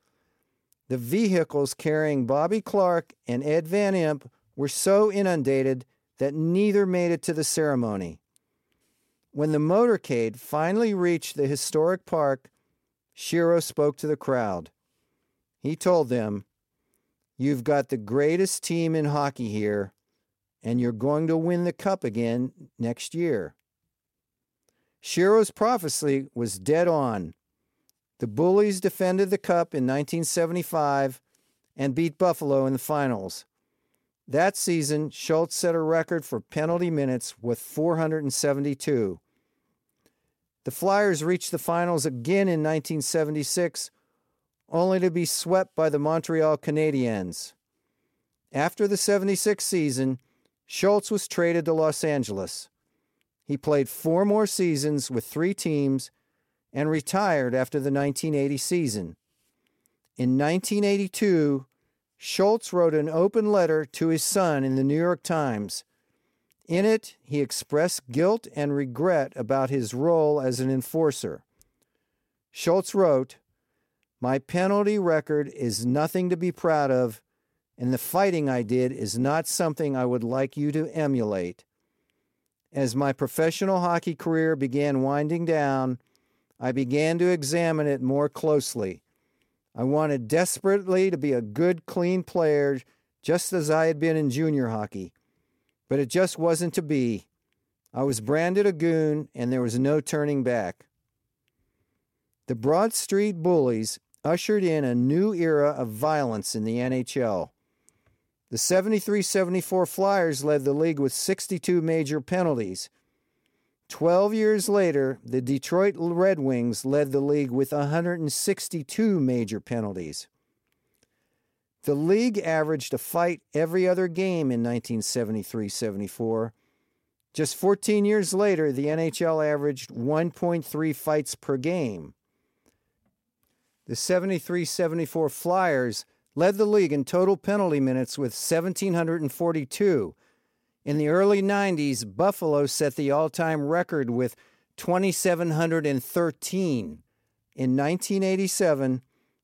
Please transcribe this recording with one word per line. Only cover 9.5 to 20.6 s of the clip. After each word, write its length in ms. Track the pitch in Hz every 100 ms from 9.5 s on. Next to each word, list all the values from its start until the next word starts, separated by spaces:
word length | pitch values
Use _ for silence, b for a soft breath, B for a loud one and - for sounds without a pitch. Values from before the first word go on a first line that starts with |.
the 60 | 151
motorcade 800 | 151 196 240 202 - 123 113 110
finally 560 | - 147 165 208 233
reached 440 | 190 175 170 - -
the 100 | 139
historic 580 | 143 - 151 160 185 -
park, 460 | 165 143 135 _ _ _ _ _ _ _ -
Shero 480 | - 165 165 170
spoke 320 | - - 147 -
to 100 | 151
the 100 | 151
crowd. 540 | - 127 107 90 80 _ _ _ _ _ _ _ _ _
He 160 | 139 165
told 320 | 185 175 131
them, 340 | 123 107 104 - _ _ _ _ _ _ _ _ -
"You've 260 | 135 135
got 240 | 117 143 139
the 100 | 127
greatest 640 | 104 131 147 175 190 -
team 320 | - 170 165
in 120 | 160 147
hockey 420 | 147 143 135 113
here, 460 | 107 104 104 98 _ _ _ _ _ _ _